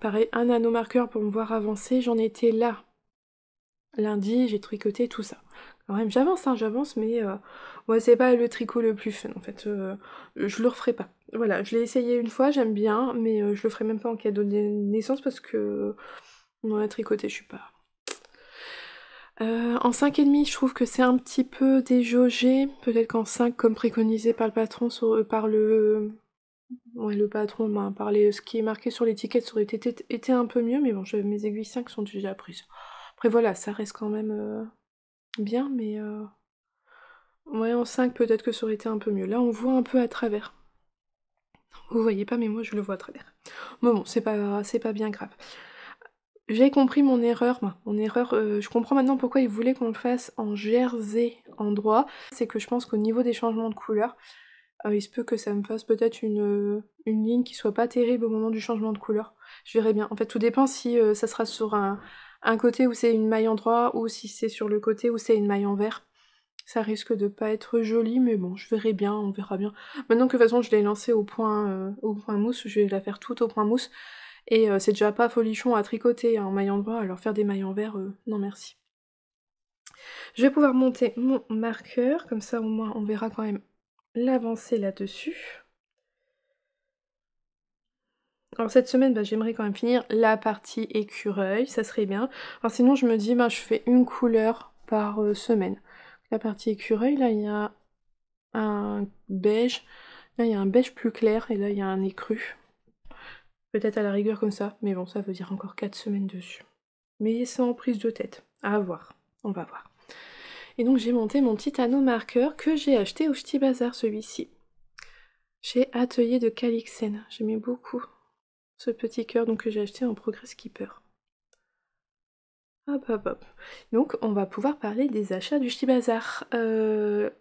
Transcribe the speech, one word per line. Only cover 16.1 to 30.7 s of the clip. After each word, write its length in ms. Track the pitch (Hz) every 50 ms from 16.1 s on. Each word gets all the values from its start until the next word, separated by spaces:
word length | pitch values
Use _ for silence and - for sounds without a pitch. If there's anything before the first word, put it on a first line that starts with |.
| - - - - - _ _ _ _ _
ouais, 260 | - 220 214 208 214 208
tricoter, 400 | - - 214 - 214 208 - 208
je 60 | -
suis 120 | - -
pas. 240 | - - 196 - - _ _ _ _ _ _ _ - - - - _ _ _ - - - - - - - - - - - - - - - - - - _ -
Euh, 380 | 220 226 226 233 233 233 233 240
en 100 | - 247
cinq 260 | 240 - 277 285 277 -
et 60 | 294
demi, 200 | 277 285 294 294
je 80 | -
trouve 220 | - - 269 262 -
que 120 | - 247
c'est 160 | 233 - -
un 140 | 254 247 254
petit 280 | 254 247 - - - 254
peu 380 | - - - 269 262 269 269
déjaugé. 840 | 254 - 254 247 240 233 240 247 254 247 240 - 247 254 262 269 277 277 - -
Peut-être 260 | - 247 226 233 226 226
qu'en 160 | - 226 214
cinq, 320 | - - - 240 240 240
comme 180 | - - 226 220
préconisé 580 | - - 226 220 226 220 220 226 214 220 233
par 140 | 226 - 226
le 60 | 220
patron, 380 | 202 226 220 220 - - 240 240
sur, 240 | - - 233 226 220
euh, 100 | 220 214
par 220 | 208 226 220 214
le, 640 | 214 214 214 214 214 220 220 214 214 214 214 214 214 214 - _ _ _ _ _ _ _ _ _ - 254 247 _ 240 233
ouais, 180 | 240 220 214 208
le 140 | 202 208 208
patron, 400 | 208 214 214 208 - - 220 214
ben, 240 | 208 208 196 202
par 180 | 196 - 208 208
les, 220 | 208 208 208 208
ce 100 | 202 -
qui 160 | - - - 226
est 40 |
marqué 280 | 220 220 214 - - 240
sur 140 | 233 - 240
l'étiquette, 420 | 226 214 208 - - - 240 233
ça 60 | -
aurait 100 | - 214
été, 320 | 208 208 - 220 - 240 240 - - -
été 220 | - 226 - -
un 140 | 254 247 240
peu 160 | 226 - 247
mieux, 180 | 233 233